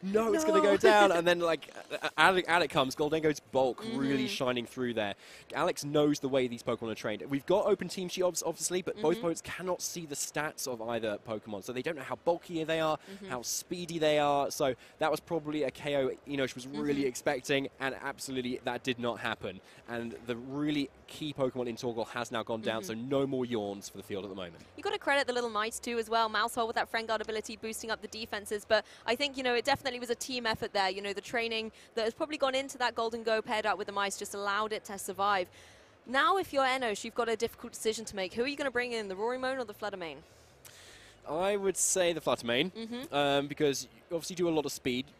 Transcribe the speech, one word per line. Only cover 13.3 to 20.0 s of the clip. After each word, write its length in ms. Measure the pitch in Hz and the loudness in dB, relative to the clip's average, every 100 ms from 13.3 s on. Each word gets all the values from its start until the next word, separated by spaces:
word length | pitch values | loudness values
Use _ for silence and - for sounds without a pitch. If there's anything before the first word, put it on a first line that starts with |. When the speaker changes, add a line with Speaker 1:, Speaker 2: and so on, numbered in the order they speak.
Speaker 1:
how 140 | 127 | -6
speedy 540 | 113 - - 175 175 170 | -4 -6 -6 -8 -4 2
they 220 | 151 151 | 4 6
are. 320 | 147 143 135 | 4 4 2
So 240 | - 143 131 - - | 0 0 0 -8 -2
that 100 | 156 | 0
was 120 | 147 | 0
probably 420 | - 170 147 151 | -2 -4 -2 -2
a 80 | 135 | -2
K 240 | - 147 143 | -4 -2 0
O 140 | 131 - - | 0 -2 -6
Enosh 260 | 139 131 | -2 -2
was 140 | - 127 | -4 -10
really 320 | 143 147 143 | -4 -2 0
Speaker 2:
Mm-hmm. 40 | 139 | 0
Speaker 1:
expecting, 640 | 123 - 143 - 139 139 - | 0 -2 -2 0 0 0 -4
and 160 | 135 131 | -4 -4
absolutely 560 | 135 139 - 131 123 127 - | -8 -8 -6 -4 -4 -4 -4
that 180 | 123 | -4
did 160 | - 123 | -2 -2
not 220 | 120 104 | -2 -2
happen. 400 | 120 107 110 95 - - - | -2 -4 -6 -10 -16 -20 -8
And 280 | 117 | -6